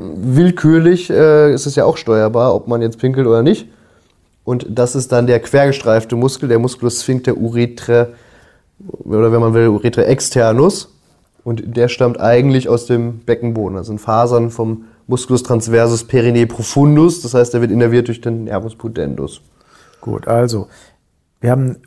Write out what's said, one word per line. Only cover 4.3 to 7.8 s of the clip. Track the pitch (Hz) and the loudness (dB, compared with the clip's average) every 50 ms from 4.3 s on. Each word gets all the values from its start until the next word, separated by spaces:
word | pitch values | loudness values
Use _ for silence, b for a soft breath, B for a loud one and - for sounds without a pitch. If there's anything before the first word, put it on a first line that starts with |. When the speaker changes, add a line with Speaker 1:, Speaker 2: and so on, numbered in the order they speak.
| _ _ _ | _ _ _
Speaker 1:
Und | - 123 123 - - | -6 -6 -6 -6 -8
das | 107 123 123 123 - | -2 -2 -2 0 0
ist | 139 127 - 127 | -4 -4 -2 0
dann | 120 120 | 0 2
der | 123 123 117 | 2 0 0
quergestreifte | - - - 143 139 143 135 139 - 120 110 113 113 - 127 | 0 0 2 2 2 2 0 -2 0 2 2 2 0 -2 -4
Muskel, | 117 123 135 135 - - 131 | -2 -2 -2 -2 -4 -2 0
der | 117 113 | 0 0
Musculus | 117 127 - - - 120 117 - - | 0 -2 -6 -4 -4 -4 -4 -4 -4
sphincter | - 131 127 127 - 117 | -4 -4 -2 -2 -2 -2
uretrae, | - 101 117 117 120 120 120 120 - | -2 -4 -4 -2 -2 -2 -2 -4 -10